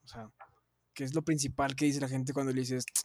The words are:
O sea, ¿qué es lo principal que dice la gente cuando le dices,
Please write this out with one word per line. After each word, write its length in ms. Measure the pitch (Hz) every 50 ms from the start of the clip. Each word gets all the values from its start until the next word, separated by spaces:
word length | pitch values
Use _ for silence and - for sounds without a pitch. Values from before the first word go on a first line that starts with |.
| _
O 40 | -
sea, 220 | - 117 110 - _ _ - _ _ _ _ _ _ _ _ _ -
¿qué 100 | - 139
es 100 | 131 143
lo 100 | 160 156
principal 520 | 165 156 143 143 135 131 - 139 135 135
que 100 | - 151
dice 140 | 147 139 143
la 80 | 139 127
gente 240 | 131 131 127 135 139
cuando 180 | 143 135 131
le 80 | 127 131
dices, 220 | 127 123 127 127 120 - - - -